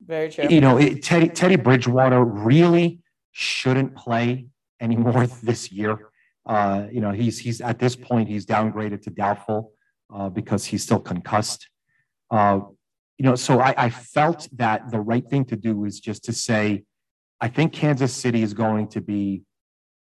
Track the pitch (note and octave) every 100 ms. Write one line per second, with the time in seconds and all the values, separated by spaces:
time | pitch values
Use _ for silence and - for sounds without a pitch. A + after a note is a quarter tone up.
0 | - D#3+ D#3+ - D3 E3 C#3 B2+ D3 C#3+
1 | - E3+ E3 - F3+ F#3 A#2+ B2+ A#2+ B2+
2 | C3 B2+ A#2+ G#2 G#2+ D3+ F3 E3+ E3+ E3+
3 | _ _ _ - - - C3 C3 C3+ -
4 | - A#2 A#2 B2+ A#2+ _ _ - A#2 A#2
5 | A#2+ A#2 A#2+ - A2 A#2 - F#2+ G#2+ G#2+
6 | G#2+ _ _ _ - A2 G2+ G2 G#2 A#2+
7 | G#2+ G2+ A#2 A2 B2 A2+ A#2+ A#2 B2+ B2
8 | - A#2+ G#2 G#2 F#2+ G#2+ A2 G#2 G#2+ G2+
9 | A2 - G2+ G#2 - G#2+ A2 _ _ _
10 | _ G#2 G2+ F2+ - G2+ - G2+ - G#2+
11 | - F2+ - G#2+ G#2+ - - _ _ _
12 | _ _ - A2+ G2+ G2 G2 G2 _ _
13 | _ - C3+ B2 - C3 B2+ C3+ B2 -
14 | - - D3+ E3+ - A#2+ A2+ G#2+ B2+ A2+
15 | G#2+ A#2+ A#2+ C#3 C3 G#2+ A2+ G#2 G#2 F#2+
16 | - G#2 - G#2+ - A2 G#2+ G2+ - _
17 | _ _ _ - A#2+ B2 D#3+ - D#3 C3+
18 | C3 - B2+ A#2 A2 G#2 A2 G#2+ G#2+ A2+
19 | F#2 G#2 G2+ G2 - _ _ _ _ _
20 | _